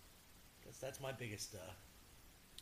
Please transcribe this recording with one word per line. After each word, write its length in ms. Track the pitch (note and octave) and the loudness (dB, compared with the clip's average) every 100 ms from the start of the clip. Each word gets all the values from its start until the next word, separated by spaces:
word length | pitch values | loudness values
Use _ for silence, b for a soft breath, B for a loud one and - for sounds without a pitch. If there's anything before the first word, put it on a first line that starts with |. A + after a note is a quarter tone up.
| - - - - - - | -10 -12 -10 -10 -10 -8
That's, 140 | - - | -6 2
that's 220 | C3 C3+ | 2 4
my 120 | C3+ | 4
biggest, 420 | B2 A#2+ G#2 - | 6 4 6 4
uh, 160 | G2+ F2 F#2 - - - - - - - - | 2 -2 -2 -6 -10 -10 -10 -10 -10 -6 0